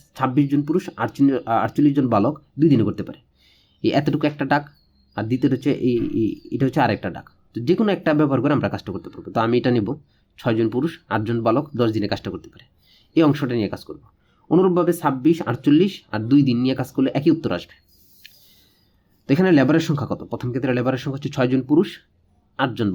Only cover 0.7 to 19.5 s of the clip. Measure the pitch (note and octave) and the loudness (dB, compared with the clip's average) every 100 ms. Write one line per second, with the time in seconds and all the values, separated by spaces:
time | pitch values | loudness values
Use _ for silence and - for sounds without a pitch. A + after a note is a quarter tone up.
0.7 | F3 - - A2+ - C#3 C3 - A2+ A2 | -2 -4 -6 -6 2 2 2 -2 -2 0
1.7 | - D3 C#3 B2+ G#2+ A#2 D3+ _ C3 D#3+ | 2 2 2 0 2 0 -2 _ 0 2
2.7 | A#2+ G2+ - - - _ _ _ _ _ | 4 2 -4 -8 -14 _ _ _ _ _
3.7 | _ - C#3 D3 D#3 D3 - C3+ C#3+ - | _ 0 0 0 0 -2 -2 -2 -2 -4
4.7 | _ _ _ _ - A2 B2+ C#3 E3 D3 | _ _ _ _ -8 -4 0 0 0 -2
5.7 | - B2+ A#2 A2+ A2+ G#2 - - A#2+ C3+ | 0 0 0 -2 -2 -2 -4 -8 -4 -2
6.7 | D#3 A#2+ G2+ F#2+ D#2 - _ _ - B2 | 0 0 0 -6 -10 -16 _ _ -4 0
7.7 | F#3 G#3+ F3 D#3+ D3+ D3+ C3 C#3 C#3 G2+ | 2 2 0 0 2 2 2 0 0 -2
8.7 | G2+ - F2+ - D#2+ F2 A2+ A2+ B2 B2+ | -4 -8 -10 -12 -16 -8 -4 0 0 2
9.7 | B2 F#2 - _ _ _ - B2 A2 A2+ | 0 -2 -6 _ _ _ -8 -2 0 0
10.7 | A#2+ E3 - - A2 A2 A#2 A2+ B2 D3 | 0 -4 -6 -6 -4 -2 -2 0 0 -2
11.7 | A#2 A#2 G#2+ G2+ G2+ G2+ F2 - - _ | -2 0 0 -4 -6 -8 -12 -14 -20 _
12.7 | _ _ _ _ D#3+ D#3 C#3+ C3 A#2+ G2 | _ _ _ _ 2 2 2 -2 -2 -4
13.7 | - - - _ _ _ _ - E3 F#3+ | -6 -14 -20 _ _ _ _ 0 2 4
14.7 | F3 E3+ E3+ D3+ C3 D3 E3 - A#2 D3 | 2 0 0 -2 0 0 0 -2 -2 4
15.7 | D3+ G3 - _ G#2+ A2+ C#3+ B2+ A#2+ C3 | 4 4 -2 _ -6 2 4 4 2 0
16.7 | C3 B2+ - C3 C3+ D#3 D#3+ - F2 - | -2 -4 -2 -2 0 0 0 0 -6 -8
17.7 | _ _ _ _ _ - _ _ _ _ | _ _ _ _ _ -20 _ _ _ _
18.7 | _ _ _ _ _ - C#3+ F#3 | _ _ _ _ _ 0 2 6